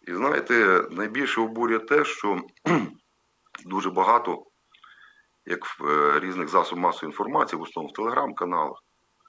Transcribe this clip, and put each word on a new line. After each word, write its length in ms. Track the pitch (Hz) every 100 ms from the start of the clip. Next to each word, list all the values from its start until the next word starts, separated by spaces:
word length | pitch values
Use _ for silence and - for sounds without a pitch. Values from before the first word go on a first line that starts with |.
| -
І 80 |
знаєте, 720 | 90 135 147 - 117 101 90 -
найбільше 500 | 85 107 120 135 -
обурює 380 | 113 113 117 110
те, 260 | 110 147
що 360 | 143 - 104 101 - _ 156 160 98 -
<clears throat> 600 | _ _ _ _ _ -
дуже 260 | 90 95 92
багато, 560 | 92 95 117 - 80 - _ _ _ - - - _ _ _ -
як 200 | 87 -
в, 200 | - 73
е, 340 | 76 73 73
різних 280 | 92 90 76
засобах 340 | 92 85 87
масової 300 | 90 82 78
інформації, 460 | 73 101 151 139 82
в 40 |
основному 300 | 85 85 73
в 80 | -
Telegram-каналах, 840 | 113 127 139 - 90 87 73 - _ _ _ _